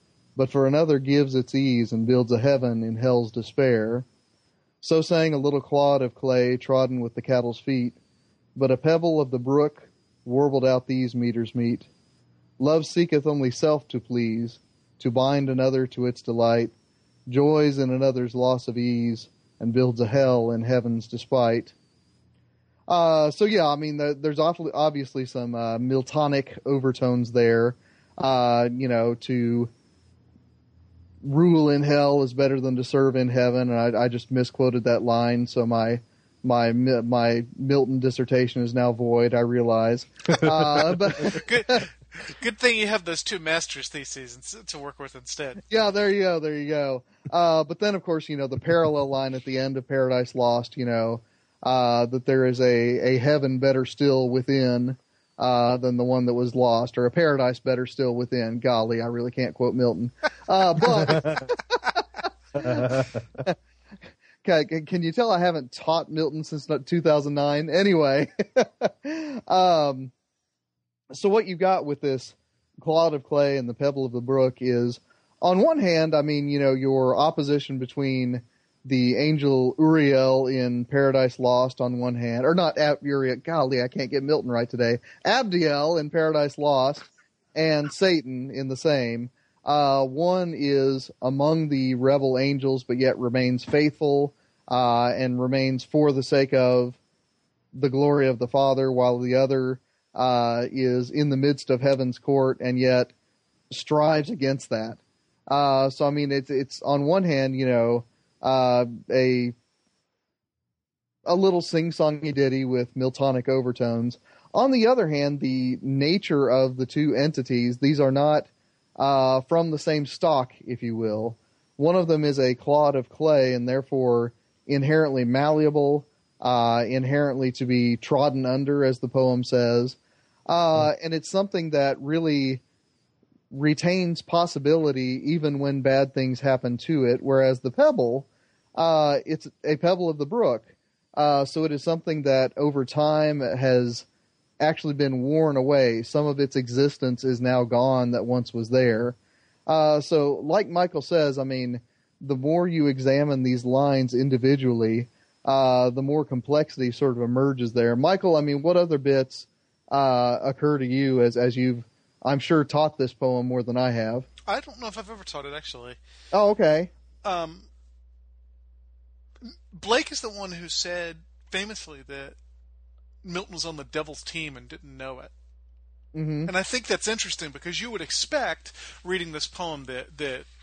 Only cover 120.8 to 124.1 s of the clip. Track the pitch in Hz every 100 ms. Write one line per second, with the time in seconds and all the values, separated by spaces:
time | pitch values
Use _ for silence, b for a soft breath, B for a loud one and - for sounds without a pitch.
120.8 | 117 113 110 107 113 113 _ _ _ -
121.8 | 151 185 165 156 147 139 127 123 - 147
122.8 | 147 139 123 - 156 151 131 123 123 131
123.8 | 131 139 127